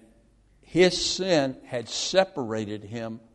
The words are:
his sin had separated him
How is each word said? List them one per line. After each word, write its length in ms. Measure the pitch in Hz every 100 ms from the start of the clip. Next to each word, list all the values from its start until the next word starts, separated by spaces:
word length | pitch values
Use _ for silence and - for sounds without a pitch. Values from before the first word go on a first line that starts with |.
| - _ _ _ _ _
his 420 | _ 160 180 175
sin 520 | - - 190 165 135 131 -
had 220 | 123 113
separated 960 | - - 185 185 - 117 110 104 104
him 360 | 101 117 113 110 -